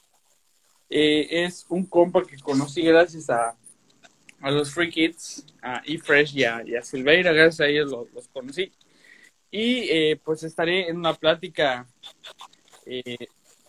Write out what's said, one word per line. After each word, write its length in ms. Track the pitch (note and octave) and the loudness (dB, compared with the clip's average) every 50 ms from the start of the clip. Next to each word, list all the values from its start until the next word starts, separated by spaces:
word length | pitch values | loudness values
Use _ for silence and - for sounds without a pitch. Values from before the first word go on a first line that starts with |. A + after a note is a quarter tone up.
| _ _ _ _ _ _ _ _ _ _ _ _ _ _ _ _ _ - | _ _ _ _ _ _ _ _ _ _ _ _ _ _ _ _ _ -4
eh, 380 | - D3 D3+ D3+ D3+ D3+ C#3+ - D#3+ E3+ F3 | 0 2 4 4 4 2 0 0 -2 -2 -2
es 220 | F3+ F3 - - - | -2 -4 -10 -10 -6
un 160 | E3+ F#3 F#3 | -4 -4 -4
compa 380 | - - F3 F3 F#3 F3 F#3 - | 0 4 4 4 4 4 0 -2
que 160 | - C#3+ C#3 | -2 -10 -12
conocí 420 | - D3+ C#3 C3+ C#3+ C#3+ - F3 | -6 -2 -2 -2 -2 -2 -4 0
gracias 480 | D#3+ E3 E3 E3 F3 E3+ D#3+ D#3+ C#3+ - | 4 6 6 6 6 4 0 -8 -4 -2
a, 260 | B2+ A#2 A#2 A#2 - _ _ - _ _ _ _ _ _ _ - _ _ _ - - _ | -2 0 0 -2 -6 _ _ -20 _ _ _ _ _ _ _ -20 _ _ _ -20 -18 _
a 80 | - C#3 | -4 -2
los 240 | C#3+ D3 D3 C#3 - | -2 -2 -2 -2 -2
Free 160 | E3+ E3+ E3+ | -4 -4 -2
Kids, 560 | E3 E3 D#3+ E3 E3 - - - - - - _ _ _ | 0 0 0 0 -2 -4 -16 -16 -16 -18 -20 _ _ _
a 220 | - B2 B2 A#2 - | -10 -8 -8 -8 -6
E-Fresh 500 | C#3+ D#3 D#3+ - - D3 C#3+ D3+ D3 C#3+ | -8 -8 -6 0 2 4 4 4 2 2
y 100 | C#3 B2+ | 0 0
a, 180 | A#2 A#2 A#2 A2+ | 0 0 -2 -6
y 100 | - A#2 | -6 -6
a 60 | A#2+ | -6
Silveira, 500 | - - - C3 B2+ C#3+ D#3+ F3+ F3+ F3+ | -6 -6 -8 -2 2 4 4 4 4 4
gracias 280 | D#3+ D#3 D#3+ E3 D#3+ D#3+ | 6 6 6 4 4 2
a 80 | D3+ C#3+ | 0 2
ellos 240 | D3 D3+ D3+ C#3 | 2 0 0 -2
los, 200 | C3 A#2 A#2+ - | -6 -10 -12 -14
los 160 | - A#2+ - - | -16 -20 -20 -16
conocí. 420 | - C3+ B2 C3+ C3+ E3 G3 - _ _ _ _ _ _ _ - - - - - _ _ _ _ | -16 -14 -14 -10 -8 -8 -8 -8 _ _ _ _ _ _ _ -20 -20 -20 -20 -20 _ _ _ _
Y, 360 | - G3+ A3+ A#3+ B3+ B3 G#3+ C3 | -8 -4 -2 -2 -2 -2 0 0
eh, 280 | D#3 D#3+ D#3 D#3 D3+ D3 - | 0 2 2 2 0 -2 -4
pues 180 | D#3 D#3+ D#3 | -6 -6 -6
estaré 480 | D#3+ D#3+ - - E3 E3 F3+ F#3 F#3 E3 | -6 -10 -4 -4 -2 0 0 -2 -2 -4
en 80 | E3 F3 | -4 -4
una 160 | E3+ D#3+ D3+ | -2 -2 -2
plática, 720 | - - D#3 E3+ E3 D#3+ D#3+ - - D#3 C#3 B2+ B2 B2 B2 _ _ - - - _ - - - - - - _ _ _ _ _ - - B2 | 0 2 2 2 0 -2 -8 -4 -2 0 0 0 -4 -8 -16 _ _ -20 -20 -20 _ -20 -20 -20 -20 -20 -20 _ _ _ _ _ -20 -16 -12
eh, 400 | B2+ B2+ - B2+ A#2+ - A#2+ - _ _ _ _ _ _ _ | -12 -10 -10 -10 -12 -12 -14 -16 _ _ _ _ _ _ _